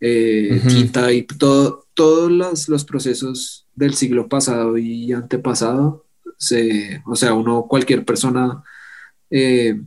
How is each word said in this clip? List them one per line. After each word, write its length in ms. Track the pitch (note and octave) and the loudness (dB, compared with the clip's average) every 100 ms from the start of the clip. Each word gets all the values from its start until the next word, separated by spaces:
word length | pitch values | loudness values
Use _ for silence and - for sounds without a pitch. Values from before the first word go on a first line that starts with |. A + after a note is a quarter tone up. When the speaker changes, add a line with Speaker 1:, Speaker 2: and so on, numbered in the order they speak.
Speaker 1:
eh, 580 | A#2+ A#2 A2+ G#2+ G#2 A#2+ | 0 2 2 2 2 2
Speaker 2:
Ujú. 80 | B2 | 4
Speaker 1:
tinta 440 | B2 B2 B2+ B2 | 4 2 0 2
y 100 | B2 | 0
todo, 640 | - - C#3+ C#3 C#3 - _ | -2 0 2 4 2 -2 _
todos 360 | - D#3 D#3+ E3+ | 2 4 4 4
las, 380 | F3 F3+ D#3+ - | 2 0 -4 -2
los 160 | D3 | -4
procesos 840 | D3 C#3 B2+ A#2+ C3 B2+ - - _ | -4 -4 -4 -4 -6 -8 -12 -14 _
del 200 | - C#3+ | -2 -2
siglo 340 | C#3+ B2+ B2 A2+ | 0 0 0 0
pasado 480 | C#3 C3+ A#2 A2+ A2+ | -2 0 0 0 -2
y 360 | A2+ A#2 A#2+ | -4 -6 -4
antepasado, 920 | B2 A#2+ B2 B2+ A#2 A2+ B2+ D3 D3+ _ _ F4 - | -6 -4 -4 -2 -2 0 0 0 -2 _ _ -20 -10
se, 680 | - A#2+ A2+ G#2+ G#2 D3 - | -2 0 0 -2 -4 -10 -8
o 100 | A2+ | -2
sea, 160 | B2 | 0
uno, 340 | A2+ A#2 A#2+ A2+ | 0 0 -2 0
cualquier 360 | C3+ B2 B2 | -2 2 0
persona, 580 | - A2+ C3 B2 B2+ C3 - - - - - _ _ | 0 -2 -2 0 -2 -4 -12 -20 -20 -20 -20 _ _
eh, 500 | C3+ C3 B2+ A#2 G#2+ | 0 2 2 2 -2